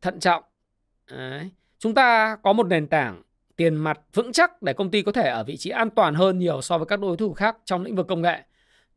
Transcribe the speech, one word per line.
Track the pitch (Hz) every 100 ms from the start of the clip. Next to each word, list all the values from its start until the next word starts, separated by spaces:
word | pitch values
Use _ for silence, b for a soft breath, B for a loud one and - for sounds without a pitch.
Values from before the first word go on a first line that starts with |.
thận | 185 180
trọng, | 185 170 - _ _ _ _ _ _
đấy, | 131 131 139 180 - _ _
chúng | 220
ta | 226 254 226 220 214
có | 202
một | 208 196
nền | 175 151
tảng | 160 127 90 _ _ _ -
tiền | 165 156
mặt | 156 151 _
vững | - 240
chắc | 247 349 -
để | 175
công | 131 196
ty | 208
có | 202
thể | 226 156
ở | 117
vị | 107 -
trí | 175
an | - 220
toàn | - 180 151
hơn | 190 185
nhiều | 175 143
so | - 170
với | 160
các | 202
đối | 196 170
thủ | 214
khác | - 208 220 -
trong | 180
lĩnh | 196 202
vực | 180
công | 175
nghệ. | 170 165 - _ _ _ _